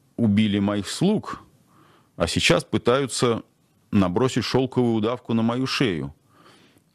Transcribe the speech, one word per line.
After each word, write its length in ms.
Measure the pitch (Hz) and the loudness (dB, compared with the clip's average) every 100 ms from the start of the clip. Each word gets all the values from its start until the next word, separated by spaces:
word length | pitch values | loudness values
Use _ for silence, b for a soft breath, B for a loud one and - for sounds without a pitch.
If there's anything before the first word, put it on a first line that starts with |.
| _ - | _ -2
убили 400 | 117 101 110 101 | 2 2 2 0
моих 300 | 101 104 101 | 0 -2 -6
слуг, 520 | - 180 214 - - - _ _ b b b b - | -2 0 0 -4 -12 -18 _ _ b b b b -6
а 100 | 85 | -4
сейчас 380 | - - 170 | 0 2 2
пытаются 800 | - 110 - 127 135 - 127 113 - _ _ _ _ | 0 -2 0 0 0 0 0 0 -6 _ _ _ _
набросить 520 | 104 92 90 127 123 | 0 2 2 0 0
шёлковую 520 | 107 127 131 - 123 113 | 0 0 0 0 0 0
удавку 380 | 104 123 - 117 | -2 -4 -2 0
на 80 | |
мою 240 | 113 120 131 | 0 -2 -4
шею. 480 | - 131 85 69 - b b b b b b _ | -2 -2 -2 -6 -12 b b b b b b _